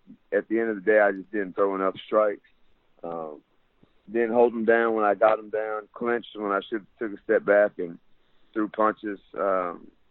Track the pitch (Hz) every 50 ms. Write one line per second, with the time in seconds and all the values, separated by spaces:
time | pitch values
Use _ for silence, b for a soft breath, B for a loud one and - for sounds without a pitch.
0 | _ - - _ _ - - 104 - - 110 113 113 113 107 98 90 107 107 107
1 | 104 101 98 95 87 - 107 104 98 90 - 104 98 98 95 95 95 95 - -
2 | - - 113 107 107 104 98 - _ _ _ _ _ _ _ _ _ _ _ -
3 | - 85 85 85 80 78 76 71 _ _ _ _ _ _ _ _ _ _ _ _
4 | _ 101 107 117 117 110 113 123 120 120 113 117 110 113 113 117 117 113 110 110
5 | 107 101 101 92 110 110 110 110 107 104 107 107 110 110 107 107 104 _ - -
6 | 120 117 120 117 104 - - 104 107 101 98 98 95 - 120 107 92 _ _ -
7 | 123 104 101 - - - 107 104 107 101 101 104 104 101 - - 90 85 85 -
8 | _ _ - _ _ _ _ _ _ _ - 110 107 98 - 110 107 110 104 -
9 | 110 107 98 - _ _ - - 98 98 92 92 90 87 85 82 - - _ _
10 | _ _